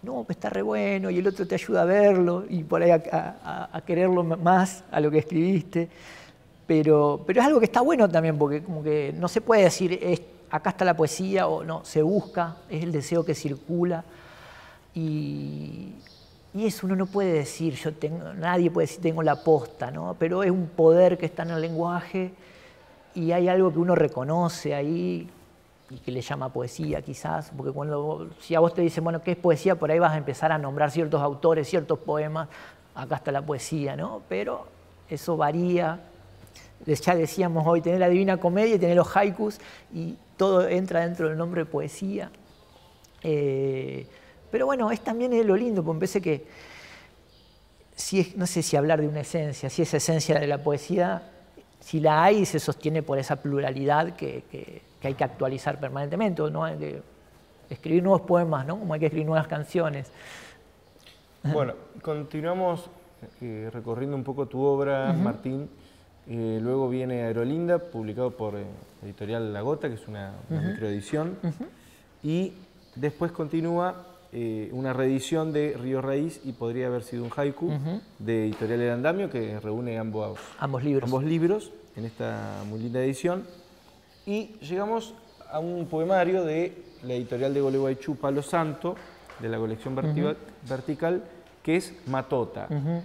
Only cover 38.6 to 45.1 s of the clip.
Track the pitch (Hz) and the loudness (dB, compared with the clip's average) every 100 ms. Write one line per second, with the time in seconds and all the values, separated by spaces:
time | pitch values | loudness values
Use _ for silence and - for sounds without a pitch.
38.6 | 226 208 170 175 175 190 208 180 214 208 | 4 4 4 4 4 4 2 0 -4 -4
39.6 | - - - 165 165 - - - 190 190 | -18 -20 -14 -10 -8 -10 -18 0 4 4
40.6 | 185 180 185 175 170 175 160 156 170 175 | 4 0 0 0 0 0 -2 -2 -4 -2
41.6 | 160 147 147 - 190 196 175 - - - | -2 -4 -6 -6 -6 -6 -8 -14 -20 -20
42.6 | - - - _ - - 160 151 143 135 | -20 -20 -20 _ -20 -10 -2 0 0 0
43.6 | 135 131 131 135 131 - - - - 226 | -2 -2 -6 -8 -12 -20 -20 -20 -6 -2
44.6 | 254 269 220 220 - | 0 0 0 -2 -4